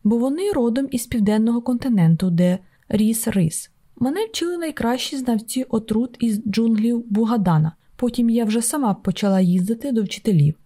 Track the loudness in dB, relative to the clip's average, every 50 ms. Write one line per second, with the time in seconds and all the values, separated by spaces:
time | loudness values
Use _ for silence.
0 | 0 0 0 2 0 0 -2 -2 -2 -2 0 0 0 0 0 -2 -2 -2 -4 -6
1 | -6 -4 -2 0 0 2 2 2 2 2 0 0 -2 -2 -4 -2 -2 0 2 4
2 | 4 4 4 2 2 0 2 2 2 2 2 0 -6 _ _ _ _ -4 -2 0
3 | 0 0 0 -2 -4 -2 0 0 0 0 -2 -6 -10 -14 _ _ _ _ _ -4
4 | -2 -2 -2 -2 -4 -4 -4 -4 -4 -4 -4 -4 -6 -6 -4 -2 -2 -2 -2 -2
5 | -4 -6 -6 -4 -2 -2 -2 -2 -4 -4 -4 -6 -4 -2 -2 -4 -2 -2 -2 -2
6 | -2 -2 -4 -2 -2 -2 0 -2 -4 -2 -2 0 2 2 2 2 2 0 0 -2
7 | -2 -2 0 0 0 2 0 0 2 2 2 2 2 0 -2 _ _ _ -8 -4
8 | -4 -2 0 0 0 2 2 2 0 0 0 0 -2 -2 -2 -2 0 -2 -2 -2
9 | -4 -4 -4 0 0 2 2 4 4 4 2 2 0 0 -2 -4 -4 -2 -2 -2
10 | -2 -2 -6 -4 -2 2 4 4 4 2 0 -4 _